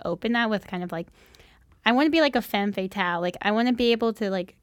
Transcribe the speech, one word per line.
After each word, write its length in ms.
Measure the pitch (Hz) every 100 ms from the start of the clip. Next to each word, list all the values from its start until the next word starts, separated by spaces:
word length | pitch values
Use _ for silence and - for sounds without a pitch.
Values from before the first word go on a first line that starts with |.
open 280 | - 170 226
that 180 | 240 226
with 160 | 208 -
kind 160 | 180
of, 80 | 175
like, 140 | 170 170 _ - - - _ _ _ -
I 60 |
wanna 180 | 247 302
be, 100 | 320
like, 160 | 302 254
a 60 |
femme 300 | - 208 202
fatale. 480 | 196 190 208 180 175
Like, 160 | 175 180
I 120 | 202
wanna 200 | 214 240
be 180 | 240 240
able 200 | 226 233
to, 140 | 214 208
like, 280 | 190 180 -